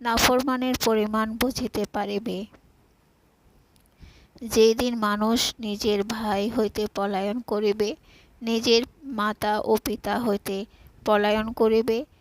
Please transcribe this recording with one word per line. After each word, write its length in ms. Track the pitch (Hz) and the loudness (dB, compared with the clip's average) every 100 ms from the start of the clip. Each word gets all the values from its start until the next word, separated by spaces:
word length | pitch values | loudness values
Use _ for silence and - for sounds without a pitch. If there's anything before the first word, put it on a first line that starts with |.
নাফরমানের 720 | 240 226 - 254 262 254 254 247 | -2 2 2 2 2 0 -2 0
পরিমাণ 520 | 226 220 214 214 220 226 | 2 2 0 0 -2 -2
বুঝিতে 480 | 254 - 254 226 202 | -2 -2 -6 -4 -4
পারিবে। 540 | 233 202 202 226 185 214 - _ _ _ _ _ _ _ _ _ _ _ _ _ _ - - - - | -4 -4 -4 -4 -6 -8 -16 _ _ _ _ _ _ _ _ _ _ _ _ _ _ -20 -20 -20 -16
যেদিন 560 | 233 220 226 226 247 240 | -2 4 6 4 0 0
মানুষ 560 | 208 208 214 240 - - | 0 0 2 2 0 -4
নিজের 460 | 220 208 226 208 | -8 -4 0 0
ভাই 460 | 202 226 220 202 208 | 0 -4 -2 0 0
হইতে 360 | 240 214 - 214 | 0 -2 -2 -4
পলায়ন 460 | - 202 196 196 233 | -4 -2 -2 -2 -4
করিবে, 560 | 233 208 214 208 214 - _ - _ _ | -4 0 0 0 -2 -4 _ -20 _ _
নিজের 400 | 226 226 240 233 247 _ | -4 0 4 4 2 _
মাতা 580 | 269 226 208 208 208 214 | -10 -4 -2 -2 0 0
ও 160 | - 220 | 2 0
পিতা 440 | - 208 - 202 | 0 -6 -4 -2
হইতে 440 | 240 202 - 196 202 - - - | 0 -2 -2 -6 -8 -14 -20 -6
পলায়ন 480 | - 208 208 214 220 | 2 4 4 0 -2
করিবে, 520 | 240 220 220 233 226 302 _ | 2 4 4 2 -2 -4 _